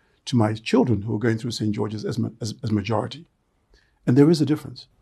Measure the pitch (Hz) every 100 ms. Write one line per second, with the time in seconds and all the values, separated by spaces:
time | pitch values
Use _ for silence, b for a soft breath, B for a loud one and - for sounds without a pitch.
0 | _ _ - 123 107 110 - 262 156 101
1 | 107 107 117 113 127 - 107 104 107 107
2 | - 117 110 - 110 107 113 107 101 107
3 | 110 139 170 _ _ _ _ _ _ _
4 | - 127 147 165 143 147 - 123 - _